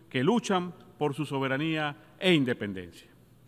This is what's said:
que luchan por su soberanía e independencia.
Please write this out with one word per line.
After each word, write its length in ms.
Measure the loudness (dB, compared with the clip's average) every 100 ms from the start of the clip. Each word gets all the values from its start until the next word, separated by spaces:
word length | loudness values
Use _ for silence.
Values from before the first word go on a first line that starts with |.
| -6
que 160 | -2
luchan 480 | 2 2 2 0 -2 -10 -16 -4
por 160 | -2
su 140 | -2 -4
soberanía 680 | -2 -2 0 -2 -2 -4 -6 -16 -2
e 140 | 4
independencia. 760 | 4 4 0 -4 -8 -12 -16 -20 -20 -20 -20